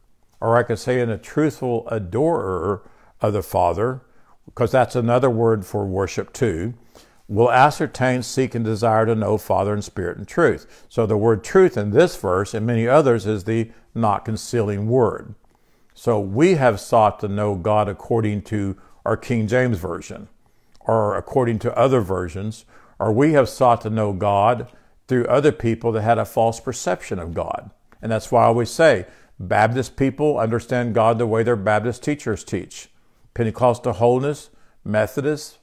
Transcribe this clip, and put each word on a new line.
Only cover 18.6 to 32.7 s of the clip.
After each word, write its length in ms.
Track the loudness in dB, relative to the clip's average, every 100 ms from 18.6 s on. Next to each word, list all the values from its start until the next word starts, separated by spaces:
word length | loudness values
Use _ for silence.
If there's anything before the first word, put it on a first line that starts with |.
| -4 -6 -14 -10 -4
our 100 | -4
King 320 | -2 -2 0
James 300 | 0 0 -2
Version 500 | -6 -10 -12 -16 -18 _ _ _ _ -10
or 340 | -2 0 2 -2
according 440 | -2 0 0 0
to 180 | -2 0
other 240 | 2 2
versions, 640 | 0 -2 -4 -8 -10 -12 _ -20 _ _
or 140 | 0
we 180 | 2 4
have 160 | 4 2
sought 320 | 2 2 2
to 80 | 0
know 220 | -2 -2
God 560 | -2 0 2 2 0 -6 -16 _ _ _
through 160 | 0 2
other 260 | 4 2
people 400 | 2 -2 -2 -2
that 120 | -2
had 140 | 0 0
a 60 |
false 380 | 0 0 0 -2
perception 580 | -8 -8 -4 -6 -6 -8
of 140 | -6
God. 380 | -6 -6 -8 -10 _ _ _
And 80 | -6
that's 220 | -4 0
why 120 | 4
I 20 | 4
always 240 | 4 -2
say, 360 | 2 4 4 -2 -14 _ -16
Baptist 600 | -2 2 2 2 -6 -2
people 400 | -2 0 0 0
understand 580 | 0 -2 -2 -4 0 2
God 220 | 2 2
the 100 | 0
way 160 | 0
their 140 | 0 0
Baptist 440 | 2 0 0 -4
teachers 440 | -4 -4 -4 -6 -6
teach. 440 | -8 -8